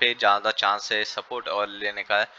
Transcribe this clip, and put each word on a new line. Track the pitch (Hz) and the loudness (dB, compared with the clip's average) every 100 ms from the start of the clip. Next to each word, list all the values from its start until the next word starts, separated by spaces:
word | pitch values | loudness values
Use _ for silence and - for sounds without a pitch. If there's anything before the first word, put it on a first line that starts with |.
पे | 120 | 0
ज़्यादा | 120 104 101 107 | 4 4 4 2
chance | - 101 104 - | 0 2 0 -2
है | 107 107 | -4 -4
support | - - 123 110 | -6 -8 -8 -4
और | 101 101 | -4 -4
लेने | 101 104 101 | -4 -6 -6
का | 98 104 113 | 0 0 0